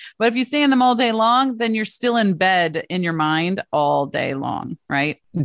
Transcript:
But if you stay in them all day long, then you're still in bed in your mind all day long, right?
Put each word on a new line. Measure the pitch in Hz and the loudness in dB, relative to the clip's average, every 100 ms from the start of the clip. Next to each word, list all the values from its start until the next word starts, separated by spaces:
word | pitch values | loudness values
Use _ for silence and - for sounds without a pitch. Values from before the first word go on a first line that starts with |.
| - - | -16 -2
But | 226 | -2
if | 233 | 0
you | |
stay | 254 294 | -2 0
in | 285 | 2
them | 254 | 4
all | 254 240 | 4 2
day | 247 | 2
long, | 220 226 247 269 226 | 2 2 2 0 -2
then | 233 220 | -2 -2
you're | 208 | -4
still | - 247 233 | -4 0 2
in | 208 | 2
bed | 165 185 185 165 156 - | 2 2 2 2 -2 -4
in | 180 | -4
your | 175 | -2
mind | 165 156 156 170 190 - | 0 0 0 -2 -4 -4
all | 147 147 147 143 | 0 2 0 -2
day | 147 131 | -4 -4
long, | 135 123 - - 165 - | -4 -6 -6 -8 -12 -6
right? | 143 151 - _ 175 | -4 -2 -6 _ -6